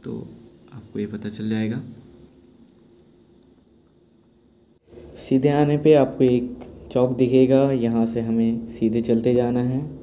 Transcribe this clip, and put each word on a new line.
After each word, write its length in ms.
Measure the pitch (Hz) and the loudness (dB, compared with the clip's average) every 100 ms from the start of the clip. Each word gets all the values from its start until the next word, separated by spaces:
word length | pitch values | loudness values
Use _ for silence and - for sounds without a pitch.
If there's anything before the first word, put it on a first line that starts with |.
तो 220 | - 113 110 - - - - | -12 -12 -14 -20 -20 -20 -20
आपको 260 | - - 107 | -20 -14 -10
ये 80 | 104 | -8
पता 220 | 107 107 | -8 -12
चल 220 | 107 110 | -8 -6
जाएगा। 320 | 110 110 123 - - - - - _ _ _ - _ _ _ _ _ _ _ _ _ _ _ _ _ _ _ _ _ _ _ _ _ _ - - - | -4 -4 -6 -10 -18 -20 -20 -20 _ _ _ -20 _ _ _ _ _ _ _ _ _ _ _ _ _ _ _ _ _ _ _ _ _ _ -20 -20 -20
सीधे 320 | - 135 143 | -2 0 2
आने 300 | 143 147 147 | 2 2 2
पे 160 | 151 | 6
आपको 300 | 151 131 - | 6 4 2
एक 320 | 131 123 123 - - - - | 2 2 -2 -12 -18 -20 -6
चौक 240 | 127 127 123 | 0 0 2
दिखेगा, 560 | 127 131 131 135 139 | 2 4 6 4 2
यहाँ 340 | 135 117 117 117 | 0 0 0 -2
से 140 | 117 | -2
हमें 480 | 113 113 113 113 - | -2 0 0 -2 -8
सीधे 320 | - 113 117 | -4 -2 0
चलते 340 | 113 113 117 | 0 0 2
जाना 260 | 123 120 123 | 0 0 -2
है। 300 | 123 131 151 - | -2 -4 -6 -14